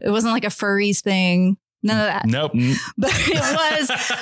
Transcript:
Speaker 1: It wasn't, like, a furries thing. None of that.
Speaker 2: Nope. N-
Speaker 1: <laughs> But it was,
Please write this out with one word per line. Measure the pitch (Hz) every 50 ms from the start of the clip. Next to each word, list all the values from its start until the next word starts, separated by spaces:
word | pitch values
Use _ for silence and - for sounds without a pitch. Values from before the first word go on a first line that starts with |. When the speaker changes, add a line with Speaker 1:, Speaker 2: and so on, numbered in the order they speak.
Speaker 1:
It | - 208
wasn't, | 208 226 226 233
like, | 226 240 208
a | 208
furries | - - 214 202 196 202 208 202 196 -
thing. | - 202 190 185 185 180 180 180 185 185 196 - _ _ _ _
None | - 214 220 214
of | 214
that. | 202 - - -
Speaker 2:
Nope. | 110 120 139 156 - -
N- | 120 123 127 - - -
Speaker 1:
<laughs> | - -
But | - 269 269 -
it | - - 330 -
was, | - - 269 285 320 320 302 311 311 277 254 247 196 - - 240 -